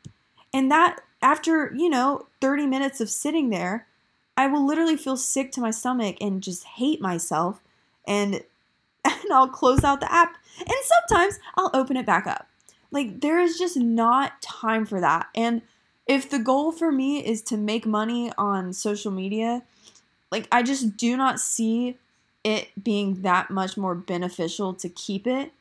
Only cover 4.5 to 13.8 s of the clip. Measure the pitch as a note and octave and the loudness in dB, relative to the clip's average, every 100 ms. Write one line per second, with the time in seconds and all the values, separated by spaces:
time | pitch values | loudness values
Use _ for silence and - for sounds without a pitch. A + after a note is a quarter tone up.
4.5 | D4 C#4 D4+ E4 D#4 C4+ B3+ - C4+ C4+ | 2 2 2 2 0 -2 -4 -2 -2 -4
5.5 | C4 A3+ A3+ B3 B3+ G#3 G#3 G3+ F#3+ F#3+ | -4 -4 -2 -2 -2 -2 -4 -4 -4 -6
6.5 | F3 - - C4 D4+ F#3 E3+ - D#3 F3 | -10 -12 -4 -2 0 -2 -4 -2 -2 -2
7.5 | G#3+ _ _ _ _ - G3+ G3+ G3 - | -4 _ _ _ _ -4 -2 0 -4 -8
8.5 | _ _ _ _ _ - - G#4 C4 C4 | _ _ _ _ _ -2 0 2 4 4
9.5 | C4 C4 C4+ C#4+ C#4 - E4+ E4+ - _ | 4 4 6 4 2 2 4 2 0 _
10.5 | - F#4 C5 C5 E5+ E5+ F4 G4 - - | -14 -4 -2 4 4 6 2 2 -2 -4
11.5 | - F#4+ C4 C4 C4 G#3+ F3 G3 - - | -2 0 0 0 -2 2 0 0 -6 -10
12.5 | _ - _ _ C#4+ A#3+ F#3 D4 E4+ F4 | _ -20 _ _ -4 -4 -2 0 2 2
13.5 | E4+ F4+ C#4+ | 0 -2 0